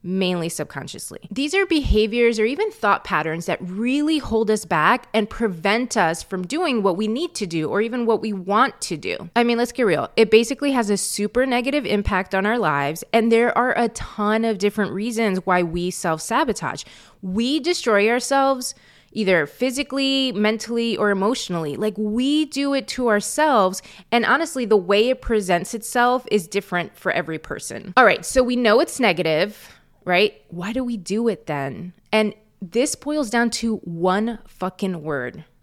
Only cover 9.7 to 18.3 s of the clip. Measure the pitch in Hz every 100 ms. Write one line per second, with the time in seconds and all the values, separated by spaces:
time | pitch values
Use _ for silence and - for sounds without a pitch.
9.7 | - 226 156 120 - 220 220 226 285 285
10.7 | 262 208 202 - - 208 247 269 247 247
11.7 | 285 226 208 202 190 190 190 202 240 175
12.7 | 143 143 160 - 226 226 226 240 - 247
13.7 | - 233 233 - - 208 220 226 202 202
14.7 | 214 196 175 220 220 220 185 190 180 175
15.7 | 170 180 - 175 160 - 233 294 208 139
16.7 | - - - - _ 185 190 240 302 277
17.7 | 349 247 202 214 240 247